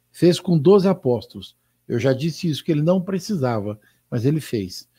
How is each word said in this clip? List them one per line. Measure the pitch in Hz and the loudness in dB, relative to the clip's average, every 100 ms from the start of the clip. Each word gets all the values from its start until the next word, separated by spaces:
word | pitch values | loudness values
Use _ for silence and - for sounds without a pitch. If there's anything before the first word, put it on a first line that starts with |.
| _ | _
fez | - 170 170 | 0 2 2
com | - 165 | 2 2
doze | 147 202 190 | 6 6 4
apóstolos. | 185 127 120 - 101 92 _ _ _ - | 0 0 -2 -4 -18 -20 _ _ _ -6
Eu | 120 | -2
já | 135 | 0
disse | 123 165 - 175 | 0 -2 -4 -4
isso, | 135 | -4
que | - | -2
ele | 147 | 0
não | 156 190 | 2 0
precisava, | 180 190 - 190 127 113 101 104 _ _ - | 0 -6 -4 -2 -2 -2 -4 -10 _ _ -8
mas | 120 | -4
ele | 123 156 | 0 -2
fez, | - 110 185 - - | -2 -6 -6 -10 -20